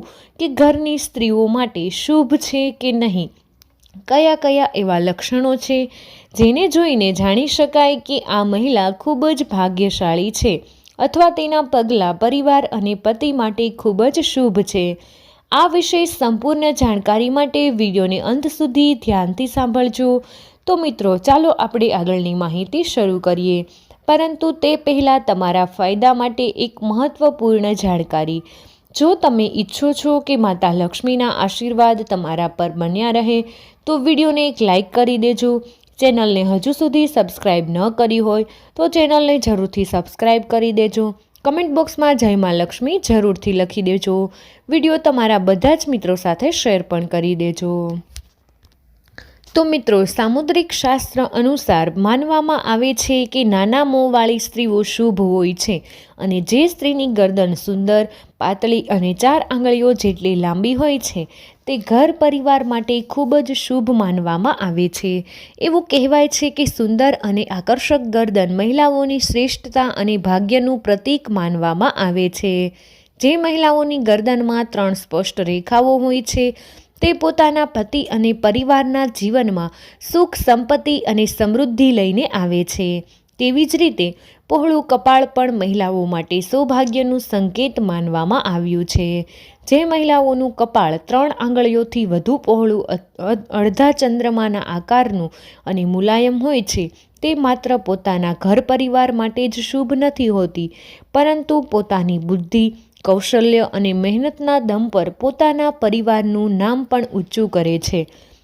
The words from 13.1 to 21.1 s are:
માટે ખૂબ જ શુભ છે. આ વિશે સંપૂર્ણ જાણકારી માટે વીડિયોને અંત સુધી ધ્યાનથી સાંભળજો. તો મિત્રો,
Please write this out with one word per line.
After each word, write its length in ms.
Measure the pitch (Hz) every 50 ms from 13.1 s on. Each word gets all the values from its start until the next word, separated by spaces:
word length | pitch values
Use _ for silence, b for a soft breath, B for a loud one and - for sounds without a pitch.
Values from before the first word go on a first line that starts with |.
| 233 226 294 294
માટે 380 | 277 262 226 220 208 220 233 226
ખૂબ 340 | 226 - - 226 196 185 226
જ 160 | 269 - 339
શુભ 400 | 294 - - 269 254 233 180 202
છે. 380 | 190 - - 196 180 175 175 175 b b b b b b b b b b
આ 160 | - 285 330
વિશે 380 | 349 311 359 339 - 359 339 339
સંપૂર્ણ 680 | 330 - - 254 233 226 214 240 285 311 302 302 302
જાણકારી 580 | 285 - 262 233 214 202 196 208 208 220 240 247
માટે 400 | 262 285 294 277 285 294 294 285
વીડિયોને 500 | 240 214 220 202 180 196 185 185 185 185
અંત 280 | - - 240 285 285
સુધી 460 | 311 302 - 311 262 240 285 294 294 285
ધ્યાનથી 540 | 233 - 226 202 190 180 175 185 - 262
સાંભળજો. 760 | 247 - 269 262 240 226 254 247 247 - - 254 247 247 247 247 B B B B B B B B
તો 100 | - 370
મિત્રો, 400 | 349 330 302 226 - 202 196